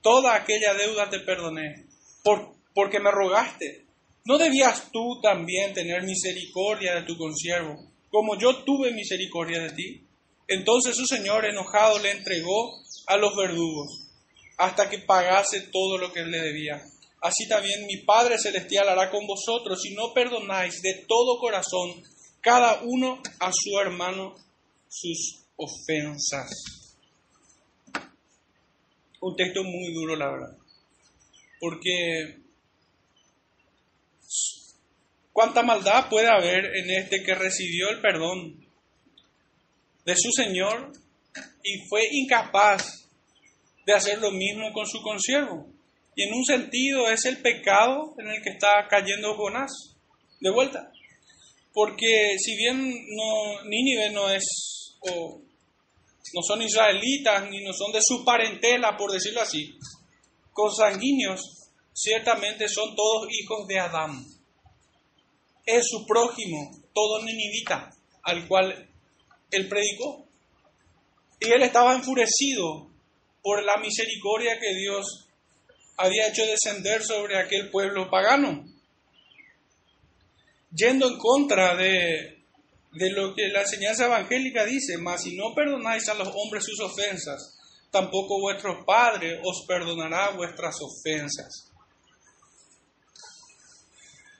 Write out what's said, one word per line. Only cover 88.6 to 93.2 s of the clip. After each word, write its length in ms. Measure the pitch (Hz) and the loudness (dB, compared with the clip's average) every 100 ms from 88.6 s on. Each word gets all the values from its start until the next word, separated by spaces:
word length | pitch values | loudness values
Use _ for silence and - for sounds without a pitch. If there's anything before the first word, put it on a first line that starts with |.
| 202 175 | -6 -4
Padre 560 | - 214 240 202 165 165 | 4 6 6 2 -6 -6
os 220 | 180 175 - | -6 -8 -4
perdonará 640 | 180 170 165 160 170 202 | -2 -2 -6 -4 -2 -2
vuestras 460 | 190 170 - 170 - | -2 -8 -6 -8 -8
ofensas". 920 | 139 - 160 156 147 - - - - _ _ _ _ _ _ _ _ _ _ _ _ _ _ - | -12 -10 -6 -6 -6 -10 -12 -20 -20 _ _ _ _ _ _ _ _ _ _ _ _ _ _ -20